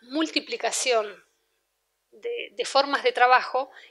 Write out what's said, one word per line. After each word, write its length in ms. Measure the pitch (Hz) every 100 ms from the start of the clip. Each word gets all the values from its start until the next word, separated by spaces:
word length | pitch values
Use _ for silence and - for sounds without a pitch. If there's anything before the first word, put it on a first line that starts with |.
multiplicación 1200 | 240 285 311 - - 226 226 - 262 226 208 - _ _ _ _ _ _ _ _ _
de, 400 | 220 233 233 -
de 120 | -
formas 380 | 233 269 277 269
de 100 | 247
trabajo 580 | 247 247 254 - 247 277 - -